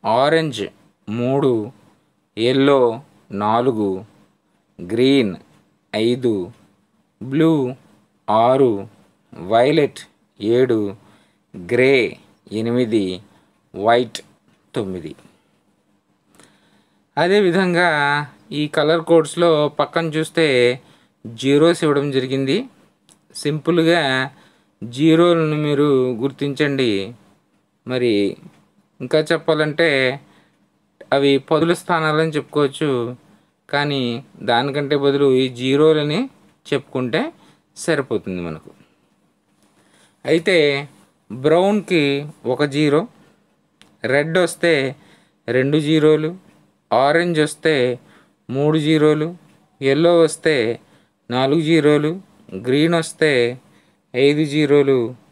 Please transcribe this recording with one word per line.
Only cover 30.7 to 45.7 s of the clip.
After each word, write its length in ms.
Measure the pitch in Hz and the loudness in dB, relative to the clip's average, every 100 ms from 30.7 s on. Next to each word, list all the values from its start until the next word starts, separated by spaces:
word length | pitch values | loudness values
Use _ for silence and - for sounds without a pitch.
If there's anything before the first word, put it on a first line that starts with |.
| _ _ _ - | _ _ _ -4
అవి 240 | 139 139 139 | 0 2 2
పదుల 360 | 135 160 170 | 0 0 0
స్థానాలని 580 | 175 - 170 156 151 160 | -2 -2 -2 0 0 0
చెప్పుకోవచ్చు, 840 | 151 135 147 143 135 151 131 117 123 _ _ _ _ _ | -4 -4 -2 -2 -2 -4 -2 -4 -10 _ _ _ _ _
కానీ 540 | 143 147 143 120 117 - - | -4 -2 -4 -4 -6 -12 -12
దానికంటే 520 | 107 120 139 139 139 147 | -2 -2 -2 -6 -4 0
బదులు 380 | 143 139 139 131 | 0 2 2 2
ఈ 140 | 131 | 0
జీరోలని 800 | 120 131 139 156 156 147 156 269 _ _ _ - | -4 -2 2 4 2 0 -4 -6 _ _ _ -6
చెప్పుకుంటే 600 | 143 - 131 127 156 294 - _ _ _ - | -6 -4 -6 -4 -4 -6 -10 _ _ _ -12
సరిపోతుంది 640 | - 151 135 107 98 92 | -4 -4 -2 -6 -6 -8
మనకు. 300 | 85 78 - - _ _ _ _ _ _ _ _ _ _ _ _ _ _ 127 | -8 -12 -16 -20 _ _ _ _ _ _ _ _ _ _ _ _ _ _ -2
అయితే 640 | 165 170 180 147 143 147 - _ _ _ | 0 2 2 2 0 -6 -18 _ _ _
బ్రౌన్కి 920 | 113 139 165 190 208 170 175 143 139 147 - 117 | -4 2 2 2 0 0 0 0 -2 -8 -10 -6
ఒక 180 | 123 | -2
జీరో, 440 | 147 139 151 143 220 _ _ _ _ _ _ _ _ _ | -2 0 2 2 -2 _ _ _ _ _ _ _ _ _
రెడ్ 340 | 113 135 151 175 | -2 0 0 0
వస్తే 580 | 170 - 170 156 135 123 _ _ _ _ - | -2 0 0 0 -2 -8 _ _ _ _ -4
రెండు 300 | 123 135 | 0 2